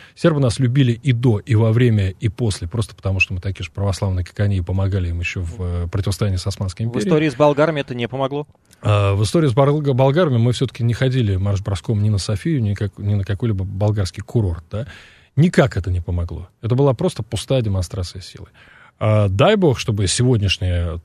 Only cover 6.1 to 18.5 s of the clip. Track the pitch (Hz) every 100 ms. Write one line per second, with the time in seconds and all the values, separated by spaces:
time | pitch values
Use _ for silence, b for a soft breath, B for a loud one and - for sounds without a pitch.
6.1 | - 104 92 101 - 98 - 113 123 202
7.1 | 156 156 120 147 139 156 151 135 120 120
8.1 | 135 135 143 147 _ _ _ 107 104 101
9.1 | 98 107 175 151 113 139 151 143 123 135
10.1 | 143 175 120 117 120 123 - 117 113 131
11.1 | 127 110 92 101 95 101 92 - 107 107
12.1 | 98 - 104 170 147 104 101 104 - 101
13.1 | 104 95 98 120 95 95 98 104 104 92
14.1 | - - 123 98 80 - 104 131 B B
15.1 | B B - 175 - 135 - 92 90 90
16.1 | 87 85 78 90 _ 113 123 139 120 175
17.1 | - - 104 - 135 110 95 90 - 90
18.1 | 95 - - 85